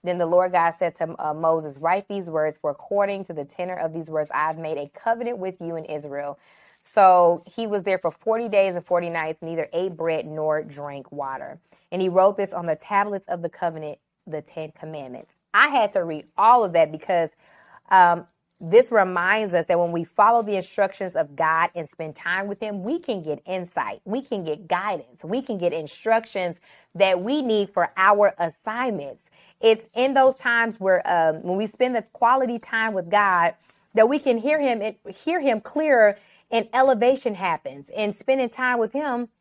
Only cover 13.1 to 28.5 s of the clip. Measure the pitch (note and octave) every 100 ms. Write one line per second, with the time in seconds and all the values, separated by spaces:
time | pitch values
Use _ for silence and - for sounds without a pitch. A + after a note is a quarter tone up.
13.1 | G3 - F3 E3 - F3 D#3+ D3+ - _
14.1 | _ - D3+ D3 - D#3 _ D#3+ D#3 C3
15.1 | B2 - _ _ G#3 C#4+ C#4 G#3 G3+ E3+
16.1 | D#3 - - G#3+ B3 G3+ E3 D#3 D#3 -
17.1 | F3 E3 _ _ _ _ - _ F#3+ F3
18.1 | F3 - _ _ _ E3 G#3+ B3+ A3 F#3
19.1 | F3+ F3+ G#3+ G#3 F3 E3 F3 E3+ E3+ E3
20.1 | - G#3+ A#3 G#3+ G3 F3+ - G3 - F#3
21.1 | E3 D3 C#3+ D#3+ D#3+ E3+ F3 D3+ - D#3+
22.1 | - - F#3 G3+ G3+ G#3+ G3+ G3 E4+ E4+
23.1 | G3+ D#3 D3 - F#3 F3 - A2 G2+ -
24.1 | A#3+ C4+ G#3 E3 D3 E3+ F3 G#3 F3 -
25.1 | - D#3+ A#3+ C4+ G3+ E3+ D#3+ D3+ - A3
26.1 | A3+ A3+ G3 F3+ E3 _ _ _ E3+ F#3+
27.1 | F#3 G3+ D4+ B3+ G#3+ G3+ - E3+ - F#3+
28.1 | G#3 G3+ - E3+